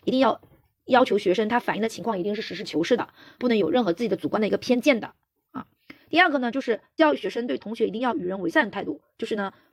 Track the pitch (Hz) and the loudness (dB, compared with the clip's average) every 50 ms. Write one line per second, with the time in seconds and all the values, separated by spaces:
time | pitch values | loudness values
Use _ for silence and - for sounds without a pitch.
0 | - 202 254 262 262 214 - - - - - _ _ _ _ _ _ - 254 240 | -4 0 2 2 2 2 0 -2 -6 -20 -20 _ _ _ _ _ _ 2 4 4
1 | 262 - 196 202 - 185 180 226 214 214 240 240 - 208 - 196 220 220 - 170 | 4 4 2 2 2 2 2 2 0 0 0 0 0 -2 -2 -2 -2 -4 -4 -6
2 | 170 226 214 180 165 202 208 220 - - 165 180 - - - 151 170 - 247 190 | -6 -4 -4 -2 -2 -4 -4 -4 -6 -8 -8 -10 -8 -4 -4 -2 0 2 0 0
3 | - - - - - - - - 247 240 226 208 175 - - 247 226 262 339 - | 0 -4 -12 -20 -20 -20 -8 -4 0 2 2 2 2 2 2 2 2 0 0 0
4 | 240 196 190 - - - - 214 214 190 202 196 - - 247 247 - 294 254 208 | -2 -2 -2 -2 -2 -2 0 0 0 0 0 0 2 0 0 2 4 2 2 2
5 | 156 - - _ _ _ _ _ _ _ - - - _ _ _ _ - - _ | -2 -8 -14 _ _ _ _ _ _ _ -16 -16 -16 _ _ _ _ -20 -20 _
6 | _ _ 302 330 370 339 277 269 247 233 262 269 - 247 214 - - _ _ - | _ _ 2 4 4 4 2 0 -2 -2 -2 -2 -2 -2 -2 -4 -6 _ _ 2
7 | 311 302 - - - 190 - 233 240 254 - - - 208 226 - 220 196 185 226 | 4 4 4 0 -4 -6 -4 -4 -4 -4 -4 -6 -6 -8 -4 -2 -2 -2 -2 -2
8 | 262 240 226 311 175 185 190 196 180 165 - 311 233 196 - 202 - - - - | -2 -2 -2 -4 -4 -6 -6 -4 -4 0 2 2 2 2 -2 -6 -6 -6 -8 -10
9 | _ _ _ - 226 - 226 208 196 190 - _ _ _ | _ _ _ -10 -6 -4 -4 -4 -4 -6 -8 _ _ _